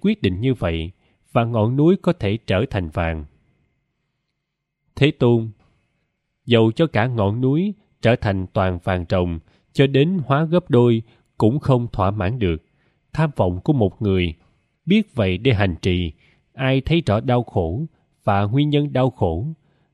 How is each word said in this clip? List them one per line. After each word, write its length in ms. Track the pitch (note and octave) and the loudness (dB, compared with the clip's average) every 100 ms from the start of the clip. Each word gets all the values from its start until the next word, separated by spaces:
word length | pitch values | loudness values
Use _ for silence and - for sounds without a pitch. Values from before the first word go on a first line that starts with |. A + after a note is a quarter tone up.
quyết 200 | G3 A3 | -2 0
định 200 | G2+ F#2 | -2 -2
như 120 | C3 | -2
vậy, 380 | A#2+ F2 E2 E2 - _ _ _ | -2 -2 -4 -6 -12 _ _ _
và 140 | C3 A#2 | -2 0
ngọn 300 | A#2 A2 C3 | 0 0 2
núi 200 | D#3+ F#3+ | 2 2
có 120 | - | 0
thể 240 | - G2+ A2+ | -2 -2 -4
trở 280 | - F#2+ C3+ | -2 -2 0
thành 200 | G#2 E2 | -4 -6
vàng. 360 | F#2 E2 D#2+ D2+ _ _ _ _ _ _ _ _ _ _ _ _ _ _ _ _ - | -4 -4 -4 -10 _ _ _ _ _ _ _ _ _ _ _ _ _ _ _ _ 0
Thế 160 | C#3+ | 0
Tôn, 400 | - B2 A#2+ A2+ - _ _ _ _ _ _ _ _ - | 2 2 2 0 -12 _ _ _ _ _ _ _ _ 0
dầu 260 | A#2 A2+ | 4 4
cho 160 | A2 E3 | 2 -2
cả 200 | G#2+ B2 | 0 -2
ngọn 340 | A#2 G2 A2+ | 0 -2 0
núi 320 | C3 D3+ G3+ G3 _ _ | 0 0 -2 -6 _ _
trở 140 | A#2 B2 | 0 2
thành 320 | G#2+ G2 F#2 | 0 -2 -4
toàn 260 | G#2 F#2 F2+ | -2 -2 -2
vàng 220 | - F2+ E2+ | -4 -4 -2
ròng, 300 | F#2+ F2 E2 _ _ _ | -2 -2 -4 _ _ _
cho 140 | - C#3 | 0 2
đến 320 | C3+ D#3+ F#3+ B2 | 4 2 0 -2
hóa 180 | C#3+ | -2
gấp 260 | D#3+ F3 F3 | 0 -2 2
đôi, 320 | B2 A#2+ A2+ - _ _ - | 2 4 2 -4 _ _ 0
cũng 220 | A2 D3 | 0 0
không 280 | - B2 A#2+ | 0 0 0
thỏa 200 | - F#2+ | -2 -2
mãn 280 | G#2 F#2 B2+ | 0 -4 -2
được. 240 | F#2+ D#2+ _ _ _ _ _ | -2 -2 _ _ _ _ _
Tham 160 | - D#3 - | -4 -4 0
vọng 240 | F#2 F2+ | -2 -2
của 100 | - | -2
một 280 | C#3+ G2 - | 0 0 0
người, 320 | G#2 F#2+ F2 D#2+ _ _ _ _ D#3+ | 0 0 0 -6 _ _ _ _ 0
biết 300 | G#3+ G#3 B2 | 0 0 -2
vậy 220 | F#2+ F#2 | -2 0
để 160 | B2+ | 0
hành 220 | G2+ G2 D#2 | 2 0 0
trì, 300 | G2 F2+ E2+ - _ _ _ | -2 -2 -2 -8 _ _ _
ai 280 | - C3 C3+ | -6 -2 -2
thấy 200 | - E3+ - | 0 -2 0
rõ 140 | A2 | -2
đau 240 | C3 B2 | 0 -2
khổ 420 | A#2 G#2+ E2 G2+ D#3+ _ _ _ | 0 -4 -4 -4 -8 _ _ _
và 200 | - G2 | -2 0
nguyên 260 | G#2 C3 D3 | 0 0 0
nhân 240 | D3 D3 | 0 0
đau 160 | C3 C3 | 0 -2
khổ, 380 | - F#2 E2 C#3+ D#3+ _ _ _ | 0 -4 -2 -6 -10 _ _ _